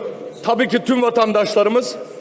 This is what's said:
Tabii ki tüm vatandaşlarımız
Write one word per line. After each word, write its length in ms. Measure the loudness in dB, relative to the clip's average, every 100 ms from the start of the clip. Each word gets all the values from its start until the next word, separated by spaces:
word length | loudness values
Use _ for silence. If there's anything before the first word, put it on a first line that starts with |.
| -8 -10 -14 -6
Tabii 240 | -2 0 2
ki 180 | 0 0
tüm 160 | 2
vatandaşlarımız 920 | 2 2 2 2 2 2 2 2 -2 -6 -12 -10